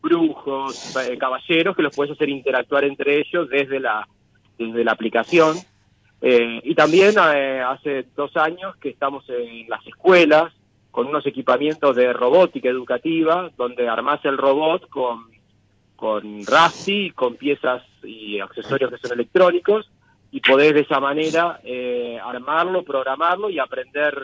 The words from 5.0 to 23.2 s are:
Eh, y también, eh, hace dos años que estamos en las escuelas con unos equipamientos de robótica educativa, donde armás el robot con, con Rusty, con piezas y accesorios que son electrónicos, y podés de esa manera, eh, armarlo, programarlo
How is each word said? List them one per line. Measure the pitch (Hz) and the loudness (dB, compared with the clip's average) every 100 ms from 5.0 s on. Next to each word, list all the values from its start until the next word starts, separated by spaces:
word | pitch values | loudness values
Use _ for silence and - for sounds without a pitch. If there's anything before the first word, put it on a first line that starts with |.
| 113 117 113 170 156 165 - _ _ _ _ _ | -2 -2 2 4 4 0 -10 _ _ _ _ _
Eh, | 127 120 117 117 | 2 2 2 -6
y | 143 160 | -4 2
también, | 151 170 196 214 165 147 | 4 6 6 6 4 2
eh, | 135 131 | 0 -4
hace | 127 131 147 135 123 - | -4 -4 -4 -6 -6 -8
dos | 147 170 | -6 -2
años | 156 175 190 - | -2 -4 -12 -10
que | 143 | -12
estamos | - 139 139 - | -6 -6 -6 -10
en | 123 120 117 113 | -8 -8 -12 -12
las | 110 - | -12 -12
escuelas | - 175 180 160 151 165 _ _ _ _ | -2 4 6 8 6 4 _ _ _ _
con | - 127 | -6 -2
unos | 147 139 | -2 -4
equipamientos | 135 127 127 147 156 143 123 | -4 0 0 0 0 0 2
de | 123 | 2
robótica | 117 123 165 175 135 127 | 2 2 4 4 2 -2
educativa, | 127 123 123 160 165 160 170 175 - | -4 -4 -4 -2 0 2 0 -4 -6
donde | 123 123 120 | -6 -2 -2
armás | 113 131 147 | -2 -2 -2
el | 147 135 | -2 0
robot | 135 135 156 180 - | 2 2 2 -2 -4
con, | 143 127 117 113 _ _ _ _ _ _ _ | -6 -6 -6 -14 _ _ _ _ _ _ _
con | 110 107 104 104 101 | -4 -4 -6 -12 0
Rusty, | 143 165 - - 202 185 | 4 4 0 -4 -4 -4
con | - 123 117 | -4 -4 -2
piezas | 139 143 135 127 _ _ | -4 -2 -2 -4 _ _
y | - 110 107 104 | -20 -18 -10 -8
accesorios | 98 - 101 135 127 | -8 -10 -6 -4 -4
que | 123 | -6
son | 123 | -8
electrónicos, | 120 120 185 180 175 190 214 - _ _ _ _ | -6 -2 4 4 4 0 0 -2 _ _ _ _
y | 139 | -4
podés | - 135 151 | 4 6 6
de | 147 | 4
esa | 139 147 | 2 0
manera, | 139 147 156 160 170 160 | 0 -2 0 0 0 -4
eh, | - 127 123 123 120 117 | -10 -8 -4 -4 -6 -10
armarlo, | 104 123 131 156 175 185 | -10 -10 -2 0 0 -2
programarlo | 175 135 131 135 | -2 -4 -4 -2